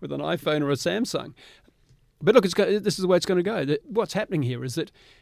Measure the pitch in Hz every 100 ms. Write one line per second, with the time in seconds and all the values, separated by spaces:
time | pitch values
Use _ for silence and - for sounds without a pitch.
0 | - 139 151 170 151 151 143 143 175 196
1 | - 156 - - - - _ _ _ _
2 | _ - 156 233 190 190 185 202 196 -
3 | 185 180 - 180 180 196 139 151 302 220
4 | 202 196 - 165 127 123 127 160 151 -
5 | - -